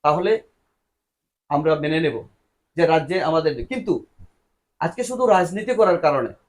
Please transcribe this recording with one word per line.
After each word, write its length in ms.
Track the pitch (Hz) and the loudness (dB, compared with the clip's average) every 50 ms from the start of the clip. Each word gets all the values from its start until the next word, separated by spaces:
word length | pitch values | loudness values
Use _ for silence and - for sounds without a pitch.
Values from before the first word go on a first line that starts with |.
তাহলে 300 | - 147 151 180 180 208 220 220 - _ _ _ _ _ _ _ _ _ _ _ _ _ _ _ _ _ _ _ _ _ | 2 0 0 2 0 0 0 -2 -2 _ _ _ _ _ _ _ _ _ _ _ _ _ _ _ _ _ _ _ _ _
আমরা 240 | 147 147 156 160 156 | -4 0 2 0 0
মেনে 260 | 151 151 151 156 160 | 0 0 -2 -2 0
নেব 160 | 160 143 120 110 104 - _ _ _ _ _ _ _ _ _ | -2 -2 -4 -6 -12 -14 _ _ _ _ _ _ _ _ _
যে 100 | 170 170 | 2 2
রাজ্যে 360 | 165 160 160 151 139 185 190 | 4 4 2 2 0 -4 -2
আমাদের 340 | 135 160 160 160 156 151 143 | 0 0 0 0 0 0 -2
নেই। 80 | 123 - | -4 -8
কিন্তু 400 | - 262 247 190 202 165 - - _ _ _ - _ _ _ _ _ _ _ _ _ _ _ | -6 -8 -6 -2 -2 -4 -4 -4 _ _ _ -20 _ _ _ _ _ _ _ _ _ _ _
আজকে 260 | - 165 - - 247 | -6 -6 -4 -6 -6
শুধু 220 | - 254 247 254 | -6 -2 0 2
রাজনীতি 480 | 226 202 185 180 160 180 208 220 247 247 | 4 4 4 2 0 -4 -6 -4 -4 2
করার 240 | 214 220 190 170 165 | 2 4 4 4 2
কারণে 300 | 160 151 143 135 120 - - _ _ | 2 0 0 0 -4 -4 -8 _ _